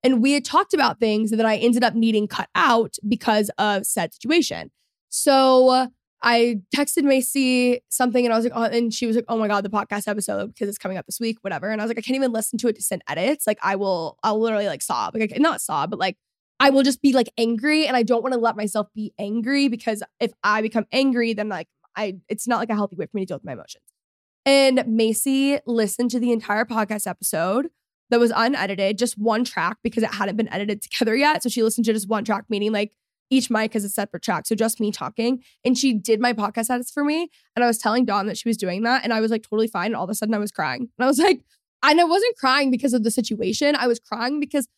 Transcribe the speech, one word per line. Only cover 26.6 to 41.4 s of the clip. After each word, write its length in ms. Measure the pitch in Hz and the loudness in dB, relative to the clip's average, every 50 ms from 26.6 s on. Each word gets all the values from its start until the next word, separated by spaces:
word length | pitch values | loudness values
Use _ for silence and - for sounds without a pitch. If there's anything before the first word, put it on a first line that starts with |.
| 240 | -2
podcast 420 | 226 233 220 214 202 214 214 - | -2 -2 -2 -2 -2 -4 -6 -6
episode 640 | 196 175 _ - - - 160 165 180 196 240 285 330 _ _ _ _ _ _ _ _ | -8 -8 _ -6 -4 -2 -2 0 0 0 0 -2 -4 _ _ _ _ _ _ _ _
that 100 | 240 233 | 2 4
was 140 | 240 233 - | 4 4 2
unedited, 640 | - 226 240 285 - 180 190 196 185 196 190 214 190 | 2 0 0 0 0 -2 -4 -2 0 0 0 0 0
just 220 | 240 240 - - | -2 -4 -2 -2
one 240 | 208 226 220 214 247 | 0 0 2 2 0
track 340 | 240 - - 165 175 - _ _ | -2 -2 -2 -2 -2 -4 _ _
because 180 | 240 - - | -4 -2 -2
it 140 | 220 - - | -2 -2 -2
hadn't 200 | 202 202 196 208 | -4 -4 -4 -2
been 140 | 214 226 - | -2 -4 -2
edited 320 | - 180 202 208 208 208 | -2 -6 -4 -4 -4 -6
together 340 | - - - - 247 226 220 | -6 -10 -2 0 0 2 2
yet. 280 | 254 277 294 302 - - | 2 2 2 2 2 -2
So 60 | 247 | -4
she 120 | - 247 | 0 0
listened 240 | 220 220 220 - 233 | 0 0 2 0 0
to 80 | 220 214 | 0 0
just 160 | 220 196 190 | 0 0 -2
one 160 | 220 214 214 | -2 -2 0
track, 200 | 214 214 196 - _ | -2 -4 -4 -2 _
meaning, 220 | 220 202 208 214 | -4 -2 -2 0
like, 240 | 220 208 208 214 _ _ _ _ _ _ _ _ | 0 -2 -2 -4 _ _ _ _ _ _ _ _
each 220 | 262 262 247 - | 0 0 2 2
mic 220 | 233 214 220 220 - | 0 0 0 0 -2
has 100 | 220 202 | -4 -4
a 60 | 202 | -4
separate 340 | - - 202 202 - 175 - | -4 -6 -6 -6 -8 -8 -4
track. 240 | - 185 160 - - | -2 -2 -2 0 -2
So 80 | 226 | 0
just 240 | 202 226 226 - - | 0 0 0 0 -2
me 120 | 214 208 | -2 -4
talking. 520 | 208 - - 127 - - 226 240 262 247 _ _ _ _ _ | -2 -4 -8 -10 -6 -2 -2 -2 -2 -2 _ _ _ _ _
And 140 | - 254 240 | 0 0 2
she 160 | - 269 240 | 2 2 2
did 260 | 208 180 - 226 214 | 0 2 0 0 2
my 140 | 240 247 240 | 2 0 0
podcast 380 | 220 208 202 208 - 226 226 | 0 -2 -4 -2 -4 -4 -2
edits 180 | 254 247 247 - | -2 -4 -4 -6
for 140 | - 294 285 | -4 -2 0
me. 260 | 294 302 320 349 320 _ _ _ _ _ | 0 0 0 -2 -4 _ _ _ _ _
And 80 | 226 240 | 2 2
I 40 | 240 | 2
was 100 | 233 226 | 2 2
telling 280 | - 220 214 247 254 | 0 0 2 2 2
Dawn 200 | 226 202 208 196 | 2 0 -2 -2
that 100 | 214 180 | -2 -6
she 140 | - - 233 | -4 -2 -2
was 80 | 226 220 | -2 -2
doing 240 | 214 185 175 190 | -2 -4 -4 -2
that. 220 | 226 233 254 254 - | 0 0 0 0 0
And 100 | 233 226 | 0 0
I 80 | 220 | 0
was, 80 | 220 220 | 0 0
like, 140 | 233 220 220 | -2 -2 -4
totally 240 | - - 214 226 220 | -4 -2 0 0 0
fine. 200 | - 180 175 214 | -2 -4 -4 -2
And 80 | 233 | -2
all 100 | - 180 | -4 -4
of 40 | 180 | -6
a 60 | 214 | -4
sudden 180 | - - 214 226 | -4 -2 -2 -2
I 60 | 208 | -2
was 120 | 208 208 | -2 -6
crying. 380 | - - 160 143 127 123 247 226 _ - | -4 -4 -4 -4 -4 -6 -8 -10 _ -2
And 80 | 247 | 2
I 20 | 262 | 2
was 120 | 285 233 | 2 4
like, 240 | 320 392 381 247 | 4 2 2 0